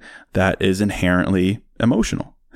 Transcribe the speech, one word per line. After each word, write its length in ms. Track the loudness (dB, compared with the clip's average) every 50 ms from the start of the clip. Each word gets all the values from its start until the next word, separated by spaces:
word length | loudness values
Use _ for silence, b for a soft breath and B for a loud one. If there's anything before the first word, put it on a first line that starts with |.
| B B B B B B -2
that 280 | 0 0 0 0 0
is 200 | 0 0 0 0
inherently 800 | 0 -2 -2 0 0 2 2 2 2 0 0 0 0 0 -2 -4 -8 _ _ -2
emotional, 560 | 0 0 2 0 0 -2 -4 -6 -8 -10 -16 _ _ _ -6